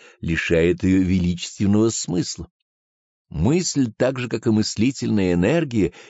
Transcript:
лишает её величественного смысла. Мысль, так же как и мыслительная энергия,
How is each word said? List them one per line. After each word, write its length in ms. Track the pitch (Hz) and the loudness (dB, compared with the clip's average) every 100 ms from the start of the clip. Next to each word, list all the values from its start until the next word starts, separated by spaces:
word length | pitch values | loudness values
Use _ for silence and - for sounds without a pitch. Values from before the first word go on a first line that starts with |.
| - _ | -10 _
лишает 640 | 85 80 - 82 85 87 | -4 -4 0 2 2 2
её 180 | 95 95 | 2 2
величественного 880 | 90 92 87 87 - - 101 104 113 | 2 2 0 -2 -8 -4 0 2 2
смысла. 600 | - - 175 - - 80 _ _ _ _ _ _ _ _ | -2 -4 -4 -4 -8 -16 _ _ _ _ _ _ _ _
Мысль, 600 | 71 90 170 170 147 127 | -2 2 2 0 -2 -2
так 280 | - 127 131 | 0 -2 0
же 100 | 123 | -4
как 180 | 113 - | -4 0
и 40 | |
мыслительная 800 | 107 107 - 120 135 117 110 92 | 2 0 0 -2 0 -2 0 2
энергия, 600 | 87 92 165 156 117 85 - | 2 2 2 0 0 -2 -2